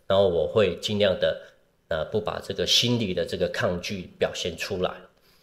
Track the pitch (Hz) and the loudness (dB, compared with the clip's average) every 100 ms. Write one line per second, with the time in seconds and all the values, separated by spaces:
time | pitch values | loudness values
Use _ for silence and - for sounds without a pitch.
0 | _ 98 98 82 76 110 95 85 - 104 | _ 4 4 4 2 2 2 0 -4 2
1 | 101 90 82 80 - _ _ _ _ 78 | 2 4 0 -2 -10 _ _ _ _ -4
2 | 76 110 87 82 - 98 87 - 120 120 | -2 -2 -2 -6 -8 -4 2 2 4 2
3 | 104 87 - 95 87 - 113 90 - 98 | 0 -2 -4 -2 -2 0 -2 -2 -4 -8
4 | 87 - - - 90 82 - 95 90 - | -10 -4 -4 -2 -6 -6 -6 -2 -2 -4
5 | - _ _ _ | -18 _ _ _